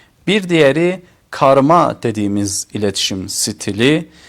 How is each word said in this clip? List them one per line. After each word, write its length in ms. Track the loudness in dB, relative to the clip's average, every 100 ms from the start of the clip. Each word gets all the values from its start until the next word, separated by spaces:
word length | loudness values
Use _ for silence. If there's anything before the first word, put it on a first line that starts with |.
| _ _ -4
Bir 220 | -4 0
diğeri 540 | 2 4 4 2 -2 -12 _ -14
karma 720 | 0 2 4 4 4 2 -2
dediğimiz 640 | -6 -4 -4 -4 -4 -6 -10
iletişim 540 | -6 -4 -4 -6 -6 -8
stili 800 | -8 -6 -6 -8 -2 0 0 -4 _